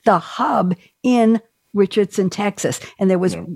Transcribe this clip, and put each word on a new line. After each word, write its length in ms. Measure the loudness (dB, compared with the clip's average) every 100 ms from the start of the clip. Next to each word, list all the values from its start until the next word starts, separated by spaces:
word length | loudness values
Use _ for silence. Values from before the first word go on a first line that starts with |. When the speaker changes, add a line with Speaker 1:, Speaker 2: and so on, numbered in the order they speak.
Speaker 1:
the 140 | 0 2
hub 560 | 0 -4 -2 0 0 -4 _ _
in 380 | 0 4 4 2 -2 _ _
Richardson, 580 | 0 0 2 0 0 -2
Texas. 500 | -2 -4 -4 -4 -6 -10 -2
And 100 | 0
there 80 | 2
was, 180 | 0
Speaker 2:
Yeah. 100 | -4 -10